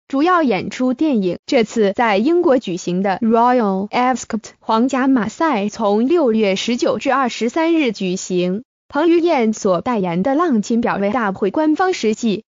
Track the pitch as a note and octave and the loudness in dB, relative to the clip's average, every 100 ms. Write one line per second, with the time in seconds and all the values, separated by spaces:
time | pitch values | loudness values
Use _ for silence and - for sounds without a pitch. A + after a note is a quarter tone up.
0 | - C4+ D#4+ F4+ D4 F#3 F#3 - B3+ B3+ | -6 0 2 2 2 0 -4 -4 -2 0
1 | D#4+ A#3+ F#3 E3+ - C4+ A3 A#3 G3+ G3+ | 0 0 0 -4 -2 0 0 0 0 2
2 | A#3 G3 A#3+ F4 E4+ C4 - F3 - F3+ | 0 2 2 2 4 2 0 -6 -4 -2
3 | G3 F#3 A3 A3+ A#3+ B3 G#3 F#3+ G#3 A3+ | -2 0 2 2 4 2 0 -2 -2 -2
4 | B3 B3 - A3 - - - A3 B3+ C4+ | 0 -2 -4 -8 -8 -10 -2 0 0 0
5 | C4+ C4 G#3 - E4 A#3+ G#3 - G#3+ G#3 | 2 2 0 -2 -2 0 -2 -2 0 0
6 | B3+ F4 C4+ A3 G#3 G3 - B3 D4+ A3 | 2 2 2 2 0 0 -2 -2 0 0
7 | C#4+ B3+ B3+ - A3+ E4 D#4+ E4 C4 G3+ | 0 0 0 -2 -4 0 0 2 0 -2
8 | F#3+ F#3 - F3+ F3+ F#3+ - _ _ C#4+ | -4 -4 -2 -2 0 -4 -8 _ _ 0
9 | E4 E4+ E4 D4 A3 G#3+ G#3 F3 B3+ A#3 | 2 2 2 2 0 0 0 0 0 -2
10 | F#3 E3+ G3 C4+ F4 A3+ G3 A3+ A3+ F3+ | -2 -2 0 0 2 0 0 -2 0 0
11 | G3+ B3+ G#3+ F#3+ G3 - D#4 D4+ F#4 F4+ | -2 0 -2 -2 -2 0 0 2 0 0
12 | G#3+ A3 A#3 G3 - | -2 -2 -2 -4 -6